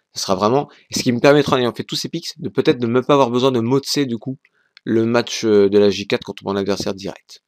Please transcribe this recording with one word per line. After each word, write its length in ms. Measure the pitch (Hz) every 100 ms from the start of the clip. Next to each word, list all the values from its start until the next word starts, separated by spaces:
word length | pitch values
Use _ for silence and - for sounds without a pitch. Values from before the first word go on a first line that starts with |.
| _
ce 80 | -
sera 120 | -
vraiment... 340 | 92 104 135 147 - _
Et 80 | -
ce 40 |
qui 100 | 131
me 80 | 120
permettra, 360 | 143 147 - 135
en 20 |
ayant 160 | 120
fait 100 | -
tous 120 | - 151
ces 120 | -
pics, 260 | 165 - -
de 120 | 160
peut-être 320 | - 147 135
ne 60 | 117
même 180 | 127
pas 100 | 123
avoir 160 | 143 123
besoin 200 | 120 135
de 100 | 123
motser 460 | 113 135 - 147 135
du 120 | 117
coup 200 | 131 135 _ _ _ _
le 220 | - 113 113
match, 380 | 120 117 -
euh, 240 | 113 104 101
de 100 | 101
la 120 | 101
J 160 | 92 101
quatre 180 | -
contre 200 | - 98
mon 100 | 98
adversaire 400 | 101 98 95 -
direct. 480 | 98 92 - _ -